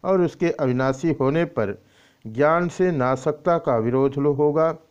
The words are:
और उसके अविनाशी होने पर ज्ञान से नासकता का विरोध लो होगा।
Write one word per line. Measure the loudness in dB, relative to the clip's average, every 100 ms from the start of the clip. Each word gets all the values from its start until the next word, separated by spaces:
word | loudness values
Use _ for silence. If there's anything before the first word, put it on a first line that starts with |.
और | 2 2
उसके | 2 0 -2
अविनाशी | 0 -2 0 0 0 -2
होने | 0 0 0
पर | -2 -2 -4 -6 _ _ _ _ -14
ज्ञान | 0 2 2 0
से | 0 0
नासकता | 2 0 0 -2 -4 -2 0
का | 0 0
विरोध | 0 2 0 0
लो | -2
होगा। | 2 0 2 0 -2 _